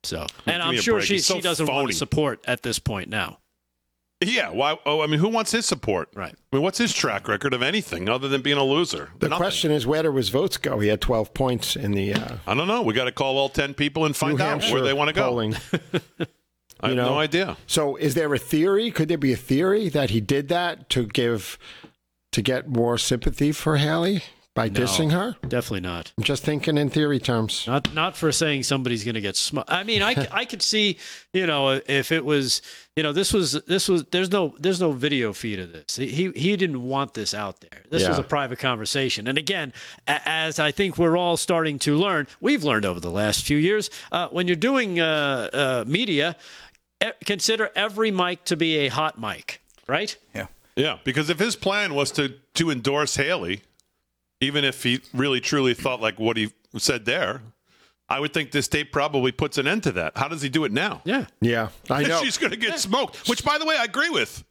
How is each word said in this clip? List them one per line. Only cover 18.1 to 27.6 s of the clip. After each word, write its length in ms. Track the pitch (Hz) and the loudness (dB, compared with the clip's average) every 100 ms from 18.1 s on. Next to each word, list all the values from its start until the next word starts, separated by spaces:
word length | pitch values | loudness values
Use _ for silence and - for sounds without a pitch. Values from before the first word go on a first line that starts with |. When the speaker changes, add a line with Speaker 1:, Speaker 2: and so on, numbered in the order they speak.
Speaker 3:
there 180 | 135 151 | 0 2
a 60 | 139 | 0
theory? 520 | - 151 180 196 233 | 0 2 4 2 0
Could 180 | - 156 | -2 0
there 100 | 165 | 0
be 140 | 139 | 0
a 40 | 120 | 0
theory 520 | - 139 185 208 196 | 0 2 4 2 2
that 200 | 147 131 | 0 0
he 100 | 110 | 0
did 280 | 101 139 143 | 2 0 4
that 400 | 175 175 - - | 4 4 -4 -2
to 160 | 131 107 | 0 0
give, 520 | 117 120 113 - - - - - _ _ _ _ | 2 2 2 -4 -14 -18 -20 -20 _ _ _ _
to 80 | - | -2
get 260 | 110 127 147 | 0 0 0
more 300 | 117 120 117 | 2 2 2
sympathy 520 | - 123 - - 143 | 0 2 0 2 0
for 260 | 151 160 151 | 2 0 2
Haley 460 | 147 165 170 196 - - _ | 2 2 2 0 -4 -20 _
by 140 | - 113 | -2 0
Speaker 1:
No, 120 | 98 | 2
Speaker 3:
dissing 300 | 123 95 156 | 2 2 2
her? 240 | 175 220 - 127 | 2 0 -6 -4
Speaker 1:
definitely 320 | 123 - 101 | -2 -2 -4
not. 320 | 90 85 - - | -4 -6 -8 -4
Speaker 3:
I'm 60 | |
just 180 | - 139 | -2 0
thinking 340 | - 151 - 147 | 0 0 2 2
in 140 | 147 | 2
theory 280 | 151 151 135 | 2 2 2
terms. 460 | - 117 110 - | 2 0 0 -2